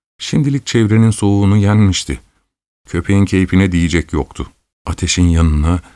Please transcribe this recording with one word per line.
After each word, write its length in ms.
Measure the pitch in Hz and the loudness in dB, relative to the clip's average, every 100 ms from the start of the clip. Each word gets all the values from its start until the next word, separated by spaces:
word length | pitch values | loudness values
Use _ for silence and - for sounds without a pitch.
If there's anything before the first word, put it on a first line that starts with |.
| _ _ | _ _
Şimdilik 460 | - 156 143 139 - | -6 -2 -2 -4 -2
çevrenin 460 | 120 107 110 113 | 0 2 2 2
soğuğunu 460 | 107 101 101 101 104 | 2 0 2 2 2
yenmişti. 640 | 101 104 101 90 - 65 _ _ _ _ _ _ _ | 2 2 2 0 -6 -10 _ _ _ _ _ _ _
Köpeğin 380 | 85 87 98 95 | -6 -2 0 2
keyfine 460 | 95 95 95 98 | 0 0 0 2
diyecek 420 | 87 85 82 76 | 0 0 -2 -4
yoktu. 340 | 78 65 - - _ _ _ - | -6 -8 -10 -14 _ _ _ -10
Ateşin 380 | 82 80 - | -6 -4 0
yanına, 560 | 87 82 82 73 78 87 - | 2 2 2 0 0 -4 -8